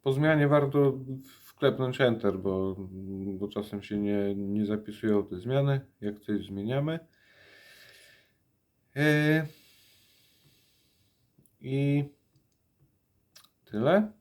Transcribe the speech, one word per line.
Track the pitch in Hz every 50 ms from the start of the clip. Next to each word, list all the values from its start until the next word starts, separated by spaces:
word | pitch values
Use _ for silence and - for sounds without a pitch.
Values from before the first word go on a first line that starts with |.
Po | _ 135 131
zmianie | 139 147 156 160 151 147
warto | 143 147 147 143 135 139 147 143 139 131 131 131 135 131 131 - - - _ -
wklepnąć | - _ _ 147 135 - - 131 127 123 -
Enter, | 135 123 117 113 110 101 92 95
bo, | 92 98 95 95 95 95 95 98 95 92 95 95 95 95 98 95 98 101 98 92
bo | 101
czasem | 101 - 107 104 - - 101 101
się | - 107
nie, | 104 104 101 104 101 101 101 101
nie | 101 101 98 101 107 107
zapisują | 101 107 107 107 - 104 - - 110 104 101 101
te | - 95 90
zmiany, | 101 120 131 139 139 139 139 135 - - _ _
jak | 104 104 104 -
coś | _ - 104 101 101
zmieniamy. | - 98 98 101 110 127 139 143 156 160 165 - _ _ _ _ _ _ _ - - - - - - - - - - - - - - - _ _ _ _ _ _ _ _ _ _ _ _ _ _ _ _
E, | 135 147 151 151 151 151 151 151 160 156 147 - _ _ _ _ _ _ _ _ _ _ _ _ _ _ _ _ _ _ _ _ _ _ _ _ _ _ _ _ _ _ _ _ _ _ _ _ _ _ _ _ _
i | 139 131 135 139 143 143 143 143 143 143 - _ _ _ _ _ _ _ _ _ _ _ _ _ _ _ _ _ _ _ _ _ _ _ _ - _ _ _ _ _
tyle. | _ - 104 113 143 175 208 214 214 - _